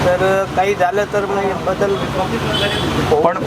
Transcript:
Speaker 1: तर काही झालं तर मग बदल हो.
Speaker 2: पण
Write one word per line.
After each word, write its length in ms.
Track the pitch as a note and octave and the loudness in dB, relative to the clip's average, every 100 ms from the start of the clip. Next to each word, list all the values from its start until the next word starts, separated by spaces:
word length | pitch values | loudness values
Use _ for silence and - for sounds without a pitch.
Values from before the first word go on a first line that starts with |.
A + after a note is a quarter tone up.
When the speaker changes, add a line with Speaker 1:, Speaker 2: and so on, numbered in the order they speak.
| F3+ | 0
Speaker 1:
तर 380 | F3+ F#3+ F#3+ F#3+ F#3 | 2 2 2 0 0
काही 180 | G3 | 0
झालं 300 | G3 F3+ G3 G3+ | 2 0 0 0
तर 120 | G3+ | 0
मग 400 | G3 G3 G3 F#3 F#3+ | 0 0 -2 -2 -2
बदल 300 | F#3+ G3 F#3+ | 0 0 0
हो. 1200 | F#3 F#3+ F#3 A3+ - - G3+ G3+ F#3+ - - D3+ | -2 -2 -2 -2 -2 0 0 -2 -2 0 2 4
Speaker 2:
पण 180 | E3 G3 | 2 0